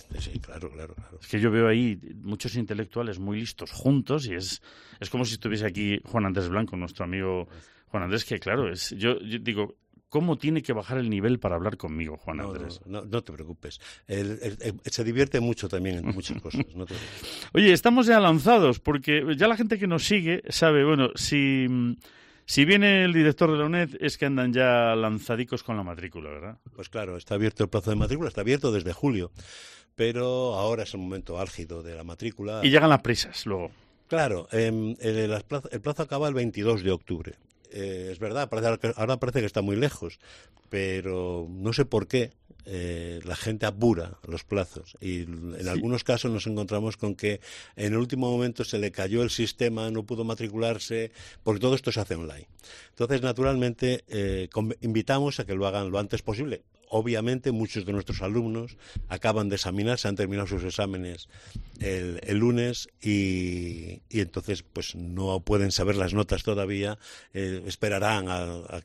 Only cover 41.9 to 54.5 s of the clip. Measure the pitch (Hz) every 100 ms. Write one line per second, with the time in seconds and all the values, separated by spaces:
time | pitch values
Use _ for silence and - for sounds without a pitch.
41.9 | 110 98 131 117 - - - - 92 87
42.9 | 85 85 85 85 87 110 107 107 101 120
43.9 | 90 85 - - 85 - 101 90 85 -
44.9 | - 95 90 85 85 85 85 90 87 117
45.9 | 123 - 120 123 107 110 104 101 104 110
46.9 | - 104 101 104 101 - - - - 104
47.9 | 110 123 131 123 123 123 117 110 107 101
48.9 | - 95 113 120 - 110 - 120 113 110
49.9 | 113 107 117 113 113 113 110 113 110 -
50.9 | 113 113 - - - - 104 127 135 -
51.9 | 110 101 82 80 73 - - - - -
52.9 | - 120 135 127 120 135 131 123 117 127
53.9 | 123 - 107 98 95 92